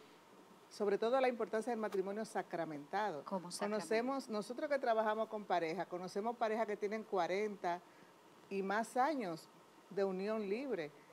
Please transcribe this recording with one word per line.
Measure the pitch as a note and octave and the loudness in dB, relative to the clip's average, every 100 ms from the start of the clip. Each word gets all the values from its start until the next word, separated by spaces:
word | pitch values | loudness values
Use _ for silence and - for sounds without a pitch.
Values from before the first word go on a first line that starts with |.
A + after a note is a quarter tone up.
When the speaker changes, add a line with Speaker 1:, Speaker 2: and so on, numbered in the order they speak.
| - - - - - - - | -20 -20 -20 -20 -20 -20 -12
Speaker 1:
sobre | - G3+ G3+ | -2 2 4
todo | A3+ C4+ | 4 4
la | B3+ | 4
importancia | A#3 A3 A3 A#3 | 2 0 0 0
del | A3+ | -2
matrimonio | G#3 G3 F#3+ G#3 | 0 0 0 -2
sacramentado. | G#3+ G3 F3 E3+ D#3+ C#3+ D3 G3 G#3 D3 | -4 -4 -4 -4 -4 -6 -4 -2 0 -2
Speaker 2:
Como | - G3 F3 | -4 -4 -4
sacramento. | - G#3 G#3+ | -4 -2 -2
Speaker 1:
Conocemos, | E3 A3 B3 C4+ C4 | 0 0 2 -2 -2
nosotros | G#3 G3 B3 D4+ | -4 -4 -4 0
que | C#4 | 0
trabajamos | A#3+ A3 G#3+ G#3+ G#3+ | 2 4 4 2 -2
con | G#3+ | -4
pareja, | G3+ F3+ D#3+ F#3 D#3+ | 0 2 2 -2 -4
conocemos | F3 F3+ G3+ A3+ A#3+ | -4 -4 -2 -2 0
parejas | A3 A3 G#3+ | 0 2 0
que | G#3 | 0
tienen | G#3 A3 | -2 -4
cuarenta, | G3+ F#3+ F3 G3 G#3+ F#3+ F3+ F3 - - - - - - - | -2 0 2 2 0 -2 -2 -2 -6 -20 -20 -20 -20 -18 -6
y | G3 | -2
más | F#3+ G#3 A3+ B3 | 0 0 2 2
años | C#4+ C#4 F#3+ D#3+ - - - - - | 2 2 -2 -6 -10 -20 -20 -20 -6
de | F#3 | 0
unión | G3 F#3 G3+ A3 G3+ | 2 2 0 0 0
libre. | A3 C#4 F#3+ D3+ - - | -2 -2 -2 -4 -8 -20